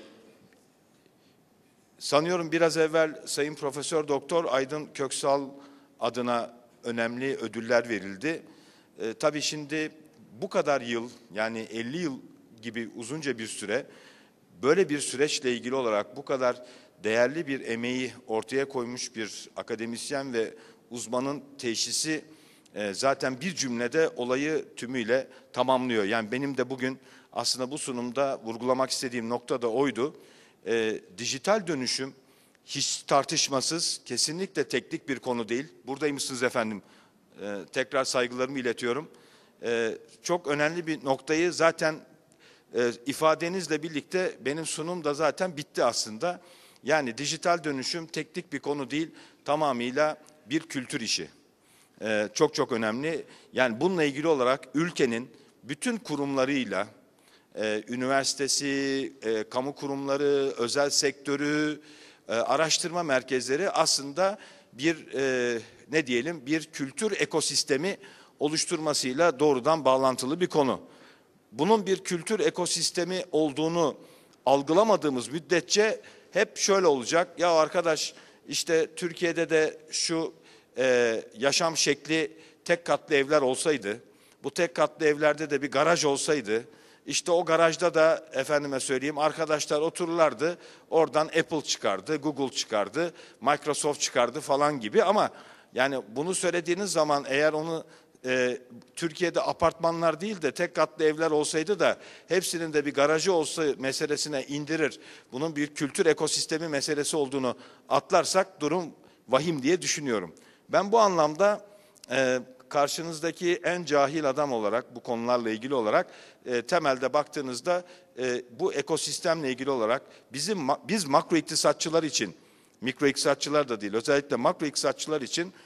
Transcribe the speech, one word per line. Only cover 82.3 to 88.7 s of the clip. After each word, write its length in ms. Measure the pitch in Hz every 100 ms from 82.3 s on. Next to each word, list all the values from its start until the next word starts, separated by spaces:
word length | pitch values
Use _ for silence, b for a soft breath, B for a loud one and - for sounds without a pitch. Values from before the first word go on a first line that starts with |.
| - B B
tek 200 | - 170
katlı 300 | 170 147 -
evler 280 | 147 139 151
olsaydı, 580 | 131 131 170 143 101 113 - b b b
bu 80 | 139
tek 240 | - 170
katlı 320 | 170 151 - 156
evlerde 440 | 147 151 147 156
de 120 | 143
bir 80 | 139
garaj 340 | 131 156 170
olsaydı, 600 | 147 139 - 151 104 110 123 B B B -
işte 260 | 143 -
o 120 | 170
garajda 500 | 170 160 165 156 175
da 320 | 160 160 156 -
efendime 480 | 131 135 147 143